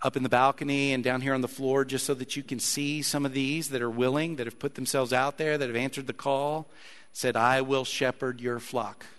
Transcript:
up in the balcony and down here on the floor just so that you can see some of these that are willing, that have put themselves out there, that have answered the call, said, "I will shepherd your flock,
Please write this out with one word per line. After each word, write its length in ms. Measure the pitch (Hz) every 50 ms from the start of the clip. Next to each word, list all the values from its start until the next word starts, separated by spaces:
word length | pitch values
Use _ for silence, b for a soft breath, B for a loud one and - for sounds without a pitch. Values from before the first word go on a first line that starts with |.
up 140 | - 135 -
in 60 | 135
the 60 | 127 123
balcony 640 | 123 123 131 135 131 - 151 143 139 139 139 139
and 100 | 135 127
down 200 | 117 131 127 127
here 100 | 127 139
on 80 | 135 131
the 80 | 127 127
floor 360 | 131 - 135 131 135 139 135
just 200 | 131 135 127 -
so 80 | - 143
that 220 | 123 127 - -
you 60 | 143
can 160 | 139 - 139 117
see 420 | - - - 147 147 143 151 151
some 240 | 139 - - 147 143
of 80 | 139
these 380 | 131 139 135 135 147 165 156 -
that 100 | 135 123
are 100 | 120 120
willing, 460 | 113 120 123 127 131 151 160 170 165
that 100 | 135 117
have 120 | 117 - -
put 160 | - 143 -
themselves 380 | - 131 - - 139 131 117
out 260 | 127 127 131 143 143 -
there, 180 | 160 156 151
that 120 | 147 139 120
have 80 | 117
answered 300 | 120 131 139 - 143 135
the 60 | 127
call, 560 | 123 - - 143 139 135 143 147 151 160 156 - B B B B B B B B
said, 220 | B - - 127 113
"I 280 | 113 113 123 131 135
will 220 | 135 135 139 135 127
shepherd 560 | - - - 139 127 123 - 135 127 123 120
your 160 | 120 123 120 120
flock, 480 | - - - 120 107 101 - - - - -